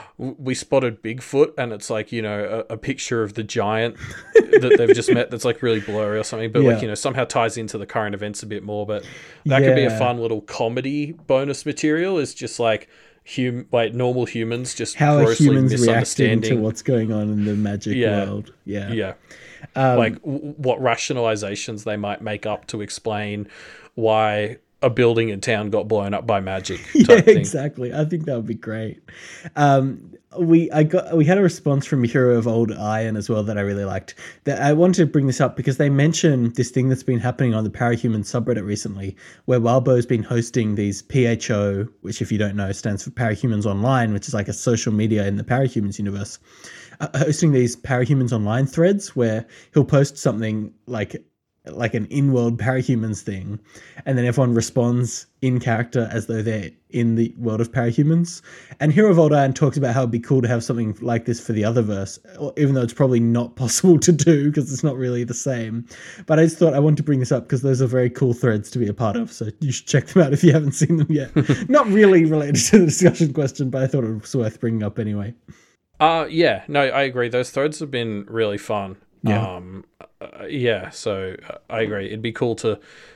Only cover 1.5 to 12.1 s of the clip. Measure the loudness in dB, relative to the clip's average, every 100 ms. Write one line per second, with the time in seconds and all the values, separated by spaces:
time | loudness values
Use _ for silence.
1.5 | 0 -8 -8 -6 -6 -6 -6 -6 -6 -6
2.5 | -6 -8 -10 -8 -8 -4 -4 -4 -6 -8
3.5 | -4 -2 -2 -2 -6 -14 -16 2 4 6
4.5 | 4 6 4 6 4 4 0 0 -2 -2
5.5 | -2 0 -2 -2 -4 -2 -4 -6 -6 -2
6.5 | 2 4 4 0 -4 -4 -2 -2 0 -2
7.5 | -2 -8 -10 -8 -6 -4 -6 -8 -10 -10
8.5 | -10 -8 -8 -6 -8 -10 -20 -20 -8 0
9.5 | 4 4 4 2 0 -2 -2 -4 -4 -6
10.5 | -4 -4 -2 -4 -4 -6 -8 0 0 0
11.5 | -6 -8 -2 0 0 0